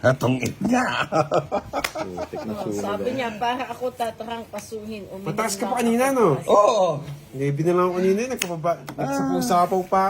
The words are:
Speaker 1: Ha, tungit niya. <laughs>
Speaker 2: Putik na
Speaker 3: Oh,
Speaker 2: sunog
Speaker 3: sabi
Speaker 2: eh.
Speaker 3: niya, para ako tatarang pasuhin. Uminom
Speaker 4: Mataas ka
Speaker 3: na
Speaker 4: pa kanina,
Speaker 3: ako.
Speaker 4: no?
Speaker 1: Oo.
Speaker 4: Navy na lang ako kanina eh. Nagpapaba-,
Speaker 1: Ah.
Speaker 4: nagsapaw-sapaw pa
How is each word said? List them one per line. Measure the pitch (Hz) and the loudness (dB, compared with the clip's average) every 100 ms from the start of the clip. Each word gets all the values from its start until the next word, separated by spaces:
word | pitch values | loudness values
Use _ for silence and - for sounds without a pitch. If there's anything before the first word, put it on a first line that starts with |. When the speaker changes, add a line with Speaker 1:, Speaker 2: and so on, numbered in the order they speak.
Speaker 1:
Ha, | 120 | 4
tungit | 131 117 127 120 - | 2 2 0 -2 -4
niya. | 208 247 240 120 143 160 151 165 143 | 0 2 2 -2 0 0 2 0 0
<laughs> | 403 - - - - 320 | -6 -4 -6 -6 -6 -8
Speaker 2:
Putik | - 605 - | -8 -8 -8
na | - | -8
Speaker 3:
Oh, | 214 | -6
Speaker 2:
sunog | - 202 | -6 -4
Speaker 3:
sabi | 202 202 196 | -4 -4 -4
Speaker 2:
eh. | 262 | -4
Speaker 3:
niya, | 240 | -6
para | 214 240 254 254 | -4 -2 -2 -6
ako | 233 254 | -6 -8
tatarang | 247 233 220 220 233 220 | -4 -6 -6 -10 -10 -10
pasuhin. | 208 202 220 214 220 180 | -12 -10 -12 -10 -12 -12
Uminom | 190 196 | -10 -8
Speaker 4:
Mataas | 208 220 - | -2 -2 -2
ka | 233 | -2
Speaker 3:
na | |
Speaker 4:
pa | 247 | 0
kanina, | 233 233 262 | 2 4 2
Speaker 3:
ako. | |
Speaker 4:
no? | 262 208 131 - | 4 4 4 4
Speaker 1:
Oo. | 254 208 226 180 151 - 143 - | 6 6 6 2 0 -6 -14 -12
Speaker 4:
Navy | 131 139 143 | -4 -2 2
na | 160 | 2
lang | 175 180 | 4 4
ako | 180 | 4
kanina | 185 196 | 2 2
eh. | 247 | 0
Nagpapaba-, | 247 180 170 156 170 - | -4 -4 -2 -2 -2 -4
Speaker 1:
Ah. | - | -6
Speaker 4:
nagsapaw-sapaw | - - - 180 - 180 175 190 180 | -2 -2 0 0 2 4 4 2 2
pa | 190 190 | 2 2